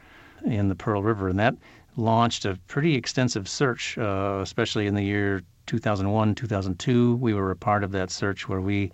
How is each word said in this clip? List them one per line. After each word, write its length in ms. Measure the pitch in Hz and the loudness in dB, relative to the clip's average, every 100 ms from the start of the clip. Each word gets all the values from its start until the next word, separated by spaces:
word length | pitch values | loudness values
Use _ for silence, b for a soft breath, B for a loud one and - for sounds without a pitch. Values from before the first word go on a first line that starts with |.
| B B B B | B B B B
in 240 | 262 110 98 | -2 0 0
the 60 | |
Pearl 280 | 90 - 104 | 0 -2 0
River. 260 | 104 107 95 | 2 0 0
And 100 | 95 | 2
that 160 | 113 - b b b - | 2 0 b b b -4
launched 480 | 110 113 117 - 104 | 2 4 2 0 -4
a 120 | 92 - | -6 -6
pretty 280 | 143 165 | -2 2
extensive 520 | 131 - - 127 110 95 | 2 0 0 0 0 -6
search, 520 | - 139 117 - - | -2 0 0 -6 -4
uh, 400 | 107 95 98 98 | -2 0 0 -2
especially 460 | 98 - 110 110 101 | -4 -2 -2 0 0
in 80 | |
the 80 | 101 | 2
year 400 | 98 101 101 95 90 _ - | 2 2 0 -2 -6 _ -6
two 120 | 117 | -2
thousand 320 | 113 104 98 | 0 0 2
one, 260 | 107 110 101 | 2 2 0
two 100 | 110 | -2
thousand 320 | 101 95 90 | -2 -2 -4
two. 380 | - 123 120 120 | 2 4 4 4
We 180 | 120 | 2
were 160 | 104 95 | 0 0
a 60 | 90 | -2
part 260 | - 104 | 0 0
of 80 | 98 | 0
that 180 | 98 92 | -2 -4
search 380 | - 101 95 - | -2 -4 -4 -4
where 120 | 95 | -4
we 320 | 95 101 98 | 0 0 -2